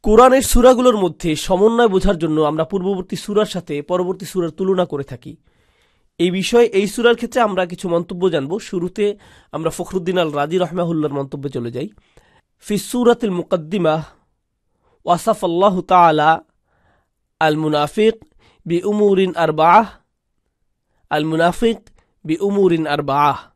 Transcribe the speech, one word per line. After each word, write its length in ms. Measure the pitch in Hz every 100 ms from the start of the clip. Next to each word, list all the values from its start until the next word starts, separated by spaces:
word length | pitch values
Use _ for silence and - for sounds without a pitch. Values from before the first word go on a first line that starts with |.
কোরআনের 400 | - 220 254 262
সূরাগুলোর 540 | - 240 247 247 254 214
মধ্যে 400 | 180 - 170 151
সমন্বয় 520 | - 185 214 233 233
বোঝার 300 | 190 185 180
জন্য 220 | 165 156
আমরা 240 | 151 156
পূর্ববর্তী 520 | 156 196 185 190 185 175
সূরার 300 | - 208 208
সাথে 360 | 185 170 147
পরবর্তী 440 | 143 180 180 185 185
সূরার 240 | 185 170
তুলনা 340 | 147 190 185
করে 200 | 175 143
থাকি। 320 | 139 123 143 156 _ _ _ _ _ _ _ _
এই 120 | 175
বিষয়ে 360 | 185 190 233 233
এই 200 | 196 202
সূরার 280 | 226 233
ক্ষেত্রে 260 | 233 233 254
আমরা 260 | 220 185 180
কিছু 220 | 175 185
মন্তব্য 420 | 170 170 180 185
জানব। 280 | 165 135 196
শুরুতে 580 | - 190 175 - 208 202 - - _
আমরা 180 | 147 160
ফখরুদ্দিন 480 | 156 175 185 175 185
আল 120 | 165
রাজি 280 | 147 147 180
রাহমাহুল্লাহর 560 | 180 175 170 165 151
মন্তব্যে 360 | 139 139 147 139
চলে 200 | 131 117
যাই। 180 | 123 180 _ _ _ _ _ _ _
ফি 200 | - 208
সূরাতিল 520 | - 247 240 233 220
মুকাদ্দিমাহ 760 | 180 - 180 156 196 165 156 - _ _ _ _ _ _ _ _ _ -
ওয়াসাফাল্লাহু 760 | 175 - 220 185 170 196 185
তাআলা 600 | 180 185 170 156 151 160 - _ _ _ _ _ _ _ _ _
আল 160 | 160 156
মুনাফিক 580 | 156 151 147 - 220 220 _ _ _ _ -
বি 160 | 170
উমুরিন 520 | 202 208 208 190 190 170
আরবাআহ, 540 | 160 160 160 190 214 - _ _ _ _ _ _ _ _ _ _ _
আল 140 | 151
মুনাফিক 540 | 156 160 170 175 233 226 _ _ _ _
বি 120 | - 160
উমুরিন 500 | 202 202 185 165 151
আরবাআহ। 500 | 143 143 139 147 135 -